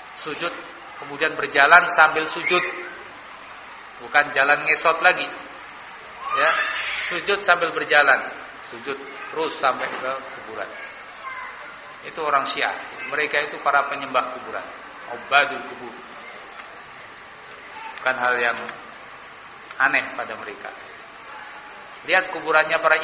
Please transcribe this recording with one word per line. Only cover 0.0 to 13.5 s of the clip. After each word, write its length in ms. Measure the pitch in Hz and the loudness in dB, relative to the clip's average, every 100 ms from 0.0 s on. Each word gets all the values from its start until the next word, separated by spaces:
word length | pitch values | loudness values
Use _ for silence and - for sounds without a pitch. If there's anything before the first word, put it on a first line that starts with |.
| - - | -16 -14
sujud 320 | 156 143 170 - - - - - | -10 -6 -6 -6 -14 -16 -16 -14
kemudian 400 | 139 143 156 151 | -10 -2 -2 0
berjalan 480 | 143 143 139 170 - | 0 6 10 10 10
sambil 320 | - 156 156 156 | 8 8 6 -2
sujud. 400 | 175 160 180 - - - - - - - - - - - - - - | -2 2 2 2 -6 -10 -12 -16 -16 -16 -16 -16 -16 -18 -18 -18 -16
Bukan 320 | 120 147 143 | 0 2 4
jalan 320 | 139 139 147 151 | 4 6 4 4
ngesot 320 | 156 170 160 180 | 2 4 4 4
lagi. 240 | 170 143 - - - - - - - - - - | 4 0 -8 -12 -16 -16 -16 -16 -16 -16 -12 -4
Ya, 160 | - 151 165 - - - - - | 2 4 4 0 -2 -4 -4 -4
sujud 320 | 175 160 202 196 | -4 0 2 4
sambil 240 | 175 165 156 | 4 4 0
berjalan, 560 | 147 151 143 127 - - - - - | 6 8 8 6 2 -10 -14 -16 -14
sujud 240 | 120 120 135 - - - | -12 -8 -8 -8 -12 -10
terus 240 | 151 160 - | -4 -4 2
sampai 240 | 135 127 131 | 2 2 -2
ke 260 | 127 131 135 131 - | -4 -4 -6 -8 -14
kuburan. 280 | - 110 95 - - - - - - - - - - - - - 139 | -12 -8 -8 -10 -14 -14 -16 -14 -12 -10 -10 -12 -14 -16 -16 -16 -12
Itu 160 | 147 156 | -4 2
orang 240 | 143 131 | 4 2
Syiah. 240 | 147 117 95 - - - | 0 0 0 -8 -12 -6
Mereka 240 | - 147 147 | -2 2 2
itu 160 | 151 | 0